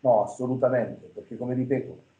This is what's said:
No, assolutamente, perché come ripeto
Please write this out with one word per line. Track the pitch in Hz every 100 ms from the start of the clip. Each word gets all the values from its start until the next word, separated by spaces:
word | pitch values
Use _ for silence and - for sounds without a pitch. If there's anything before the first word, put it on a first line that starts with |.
No, | 131 113
assolutamente, | 101 - 127 127 127 123 104 - -
perché | - - 113
come | 123
ripeto | 127 131 131 - - _